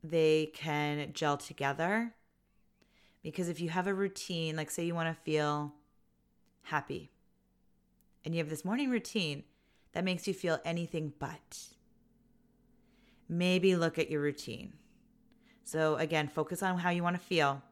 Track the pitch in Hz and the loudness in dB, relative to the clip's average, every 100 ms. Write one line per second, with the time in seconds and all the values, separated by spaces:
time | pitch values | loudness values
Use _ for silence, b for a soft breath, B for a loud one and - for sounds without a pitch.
0 | 160 165 156 156 151 - 156 147 147 147 | 0 4 6 6 2 -4 -2 0 0 -2
1 | 147 143 151 143 - - 139 139 170 214 | -4 -2 0 0 -4 -4 -2 0 0 0
2 | 233 - _ _ _ _ _ _ b b | -2 -10 _ _ _ _ _ _ b b
3 | b b 156 151 175 160 170 170 185 196 | b b -10 -4 -4 -2 -2 0 0 0
4 | 196 190 - 170 160 156 151 - 170 170 | 0 -4 -6 -2 -2 -2 -4 -2 -2 0
5 | 165 165 - 151 147 147 147 - _ _ | -2 -4 0 2 2 0 -4 -10 _ _
6 | _ _ _ _ _ _ - 151 - - | _ _ _ _ _ _ -4 -4 -4 -10
7 | - _ _ _ _ _ _ _ _ _ | -10 _ _ _ _ _ _ _ _ _
8 | _ _ - 165 156 156 180 233 277 240 | _ _ -4 -2 -2 -4 -2 0 0 0
9 | - 226 165 143 - b b b b - | 0 -2 -2 -4 -10 b b b b -2
10 | 185 180 - 185 175 160 170 170 170 165 | 0 -2 -2 -2 0 0 0 -2 -2 -4
11 | 156 - 139 - _ - - - _ _ | -4 -6 -10 -10 _ -18 -18 -20 _ _
12 | _ _ _ _ _ _ _ _ b b | _ _ _ _ _ _ _ _ b b
13 | b b - 165 180 185 185 180 165 165 | b b -6 0 4 6 6 6 4 2
14 | 160 151 147 143 - 117 - - - _ | 0 2 0 -2 -8 -10 -12 -16 -20 _
15 | _ _ _ b b b - 156 156 143 | _ _ _ b b b -6 0 2 2
16 | 156 160 147 - 151 175 190 180 175 175 | 2 0 0 -2 -4 -2 0 2 2 2
17 | 175 180 - 170 143 139 - | 0 -2 0 2 4 0 -8